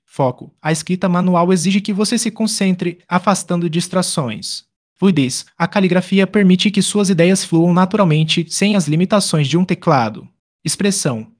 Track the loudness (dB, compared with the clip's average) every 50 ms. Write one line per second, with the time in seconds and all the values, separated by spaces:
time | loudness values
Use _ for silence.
0 | _ _ _ -2 -2 -2 -2 -4 -12 -20 _ _ -4 -2 -2 -2 -2 -4 -4 -2
1 | 0 0 0 2 2 2 2 2 4 4 2 2 2 2 0 0 0 -2 -2 -2
2 | -2 0 0 -2 -2 -4 -4 -2 -4 -2 -2 0 0 0 0 0 -2 -6 -6 -8
3 | _ -2 -2 -2 0 0 -2 -2 -2 -4 -4 -2 -2 -2 -2 -2 -4 -2 -2 -2
4 | -2 -2 -2 -4 -4 -4 -6 -8 -10 -12 -12 -12 -14 _ _ _ _ _ _ 0
5 | 2 2 2 2 0 0 -2 -6 -10 _ _ -4 -4 -2 0 2 2 2 2 0
6 | 0 0 0 0 0 2 2 2 4 4 4 4 2 0 0 0 -2 0 0 0
7 | 0 2 2 2 4 4 2 0 0 0 0 2 2 2 2 2 2 0 2 0
8 | 2 2 2 2 0 0 0 -2 -4 -4 -4 -2 0 0 2 0 0 0 0 0
9 | 0 2 0 0 0 0 0 0 0 0 0 0 0 0 -2 -2 0 2 2 2
10 | 2 -2 -4 -10 -16 -20 _ _ _ _ _ _ -8 -6 -4 -2 -2 -2 -2 -2
11 | -2 -4 -4 -6 -10 -14 _ _